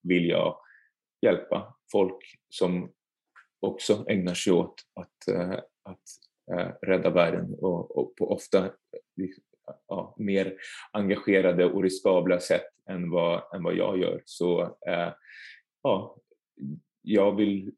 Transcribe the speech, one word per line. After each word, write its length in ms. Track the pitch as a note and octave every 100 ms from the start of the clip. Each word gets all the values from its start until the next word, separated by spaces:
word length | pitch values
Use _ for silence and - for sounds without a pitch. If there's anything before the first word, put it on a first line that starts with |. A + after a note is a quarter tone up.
vill 260 | F2 F2+ E2+
jag 280 | E2+ E2 - _ _ _ _ _ _
hjälpa 540 | A#2 F2 - - - _ _
folk 480 | G#2 F#2 - - _ _
som 420 | - F2+ F2+ - _ _ _ _ _ _ _
också 460 | G2 - - G#2 -
ägnar 260 | G2+ F2+
sig 200 | F2 -
åt 220 | F2 E2+ - _
att, 320 | - F2+ _ -
eh, 240 | F#2+ F2+ F#2+ - _
att, 200 | F#2+ F#2 - - _ _ -
eh, 180 | F2+ F#2 -
rädda 280 | - F#2 F#2
världen 440 | F2 E2+ F2+ F2+ -
och, 360 | F#2 E2+ - -
och 180 | -
på 160 | - -
ofta, 400 | G2 - G2 F#2 - _ - _ - F#2 - _ _ - - _
ja, 280 | F#2+ - -
mer 400 | G#2 G2 F#2 - - - -
engagerade 760 | G#2 G2 G2+ - F#2+ F#2 F2
och 180 | F2 G2
riskabla 560 | F#2+ - G2+ F#2 F2+ F2
sätt 280 | - E2+ - _ -
än 200 | F#2 F2
vad, 460 | F2 E2+ F2 -
än 80 | F#2
vad 120 | F2
jag 220 | F2 G2 F#2
gör. 240 | F2 -
Så, 360 | - - F2 F2
eh, 520 | F2 - F2+ F2 E2+ - - - - - _ _
ja, 360 | C#3 F#2+ - - _ _ _ - C#2 D#2 _ _
jag 340 | - G#2 G2+
vill 360 | F#2+ G#2 G2 G2